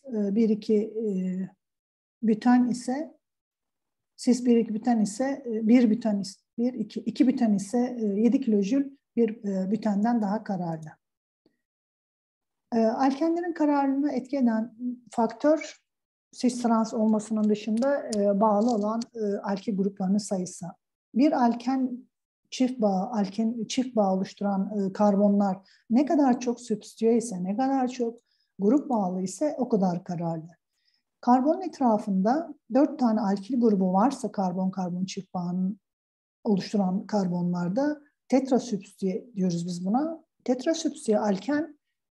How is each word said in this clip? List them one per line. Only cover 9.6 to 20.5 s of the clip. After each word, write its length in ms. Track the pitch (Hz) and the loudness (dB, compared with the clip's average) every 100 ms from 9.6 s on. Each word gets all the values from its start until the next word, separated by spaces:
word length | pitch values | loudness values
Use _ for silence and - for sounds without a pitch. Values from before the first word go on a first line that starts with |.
| 185 | -2
bütenden 520 | 214 220 202 220 240 | -2 -2 0 2 0
daha 220 | 208 214 | 0 -4
kararlı. 440 | - 190 175 160 156 - _ _ _ _ _ _ _ _ _ _ _ _ _ _ _ _ - | -4 -6 -4 -8 -10 -20 _ _ _ _ _ _ _ _ _ _ _ _ _ _ _ _ -4
E, 40 | 233 | 0
alkenlerin 720 | 220 233 269 - 330 339 349 | 2 2 0 0 0 -2 -4
kararlılığını 600 | 330 294 285 277 269 285 | -2 0 2 0 0 -2
etki 240 | 262 - 277 | -2 -4 0
eden 380 | 240 220 226 - 247 247 - | 0 0 -4 -8 -10 -10 -8
faktör 720 | - 226 - 294 311 - - _ _ _ _ _ | -2 -2 0 2 2 0 -16 _ _ _ _ _
cis 300 | - 247 240 | -4 -2 0
trans 320 | 233 226 220 | 0 2 0
olmasının 540 | 240 220 214 208 214 214 | 0 2 2 0 0 0
dışında, 640 | 208 226 220 269 285 - 214 | 0 0 0 0 0 -2 0
e, 240 | 202 196 | 2 4
bağlı 300 | 220 202 233 | 4 4 2
olan, 300 | 226 208 226 233 | 0 -2 -4 -6
e, 220 | 233 208 202 | -6 -4 -4
alkil 400 | 208 196 - 190 | -4 -6 -4 -2
gruplarının 420 | 196 196 185 208 | -2 -2 0 0
sayısı. 480 | - 190 180 | 0 -4 -6